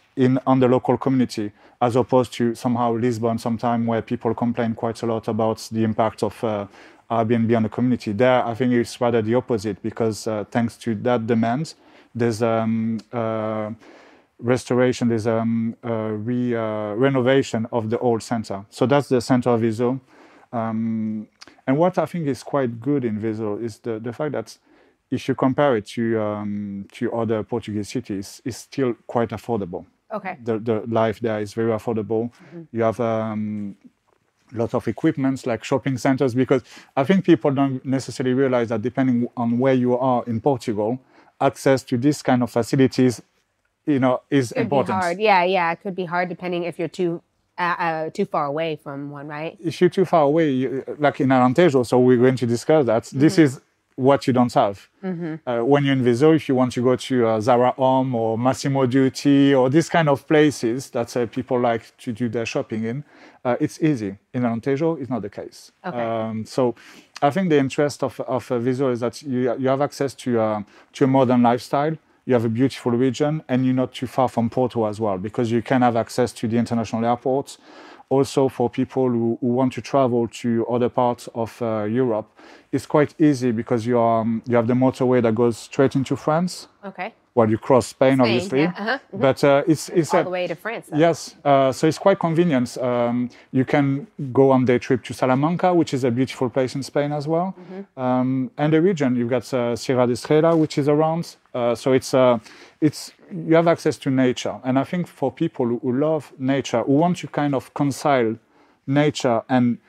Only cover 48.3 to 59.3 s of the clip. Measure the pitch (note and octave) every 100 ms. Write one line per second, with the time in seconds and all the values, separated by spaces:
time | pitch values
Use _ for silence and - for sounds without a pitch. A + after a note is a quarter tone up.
48.3 | E3+ C#3+ D3 E3 D3 D3+ C#3 C#3+ C#3+ D3
49.3 | D3 E3 - F3 - F3+ - F3+ E3+ C#3+
50.3 | D#3+ D#3 C3 B2+ C3 - A#2 D3 - C3+
51.3 | C3 B2+ C3 F3 C3+ A#2+ B2 B2+ B2 B2+
52.3 | B2+ A#2+ A#2 - D#3 A#2+ A2+ - C3 D#3
53.3 | F#3 D3 C3 _ _ _ - C3 C#3 -
54.3 | B2 B2 D3 G#2+ G2+ - _ F#3+ E3+ E3+
55.3 | D#3 - A#2 A#2+ C#3+ C#3 C3+ B2 A#2+ D#3
56.3 | D#3+ - B2+ B2+ B2+ B2 B2+ - C3 A2+
57.3 | A2 G#2+ A#2+ B2 C3 C3 C3 C3 A#2+ A2+
58.3 | A2+ B2+ C3 C#3+ C3+ C3 C3+ C3 - D3